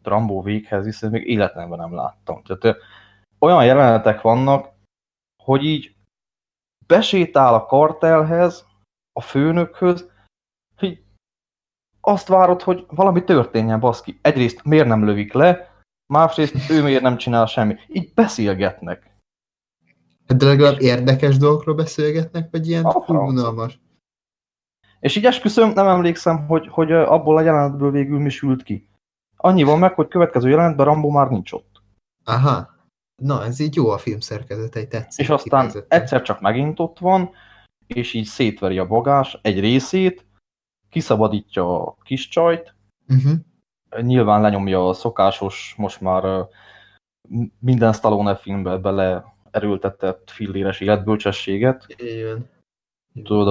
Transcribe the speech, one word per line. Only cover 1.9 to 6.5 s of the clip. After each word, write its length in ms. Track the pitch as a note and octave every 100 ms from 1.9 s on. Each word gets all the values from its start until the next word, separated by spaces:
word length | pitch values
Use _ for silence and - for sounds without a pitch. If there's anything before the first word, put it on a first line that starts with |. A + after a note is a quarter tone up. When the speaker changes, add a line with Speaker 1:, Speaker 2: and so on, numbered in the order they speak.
Speaker 1:
láttam. 480 | E2+ B1+ - - -
Tehát, 220 | - F#2+
ö, 80 | A2+ - _ - _ _ _ -
olyan 260 | D#3 F3
jelenetek 560 | A#2+ C3 C3 A2+ A2 G#2+
vannak, 480 | A2+ A#2+ C3+ C#3 - _ _ _ _ _ _ _
hogy 220 | - C3+
így 300 | D3 D3+ - _ _ _ _ _ _